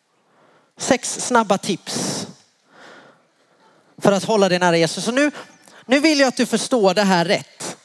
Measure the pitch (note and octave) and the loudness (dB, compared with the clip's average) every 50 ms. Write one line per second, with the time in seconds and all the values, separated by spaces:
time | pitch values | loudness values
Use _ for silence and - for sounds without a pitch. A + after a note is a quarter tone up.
0 | _ _ _ _ _ _ _ _ _ _ _ _ _ _ _ - - - C4 A#3+ | _ _ _ _ _ _ _ _ _ _ _ _ _ _ _ -6 0 0 0 0
1 | - - - - - - B3 A#3 A3+ F#3+ G3+ F#3 - - E3+ - - - - - | -2 -6 -10 -8 -4 0 0 0 2 2 0 -2 -2 -4 -6 -6 -6 -8 -8 -6
2 | - - - - - - - _ _ _ _ _ _ _ _ - - - - - | -6 -6 -6 -8 -10 -12 -16 _ _ _ _ _ _ _ _ -20 -20 -20 -20 -20
3 | - - _ _ _ _ _ _ _ _ _ _ _ _ _ _ _ _ _ - | -20 -20 _ _ _ _ _ _ _ _ _ _ _ _ _ _ _ _ _ -2
4 | - G3+ G3+ F#3+ - - A3+ G#3 G3 F#3 F3 F3 F3+ F3+ E3+ E3+ E3 D#3+ - G3 | 0 2 2 2 0 0 0 2 2 2 2 2 2 2 2 2 2 0 -2 -4
5 | - A3 A#3+ C4+ D4 D4 - - - - - _ _ - - - - - B3 D4 | -6 -4 -2 0 0 -2 -2 -6 -16 -20 -20 _ _ -20 -20 -12 -4 0 0 2
6 | C#4 D#4+ D4+ C#4 C#4 B3+ - - B3 - - G#3+ - - C4+ A#3+ G3 F#3+ F3 G#3 | 2 2 2 4 2 2 2 -2 -2 -2 -2 -4 -4 -2 0 2 2 2 2 2
7 | G#3 F#3+ F#3+ E3+ E3+ F3 - - - - - - - - - - _ | 2 2 4 2 2 0 -2 -2 -4 -8 -16 -14 -14 -14 -14 -16 _